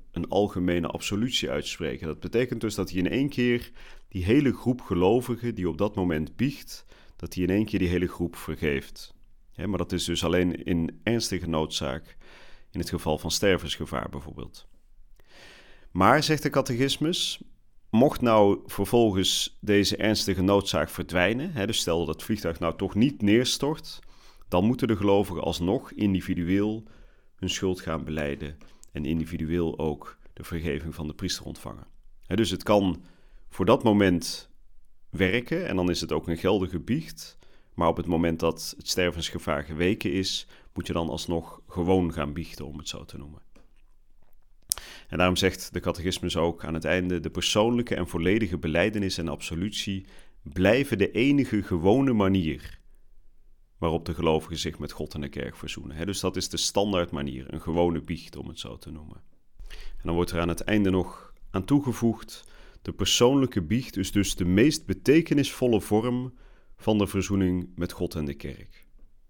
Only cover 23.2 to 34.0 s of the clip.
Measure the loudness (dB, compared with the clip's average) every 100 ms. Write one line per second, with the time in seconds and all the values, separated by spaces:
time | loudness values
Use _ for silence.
23.2 | 4 4 4 0 -2 -4 -8 -16 -18 -20
24.2 | -20 -20 -2 2 2 2 0 2 4 4
25.2 | 2 -2 -4 -2 0 0 -4 -2 2 2
26.2 | 0 -2 0 2 0 -4 -10 -20 -20 -20
27.2 | -20 -8 -6 -2 -2 -2 -4 -6 -4 -4
28.2 | -4 -6 -8 -12 -18 -20 -12 -6 -2 -2
29.2 | -2 -4 -2 0 0 -2 -4 -4 -10 -18
30.2 | -20 -18 -10 -6 -4 -4 -6 -8 -8 -6
31.2 | -6 -6 -8 -12 -12 -14 -18 -20 -20 -20
32.2 | -4 0 0 0 4 4 4 0 -8 -20
33.2 | -20 -20 -16 -2 4 6 6 6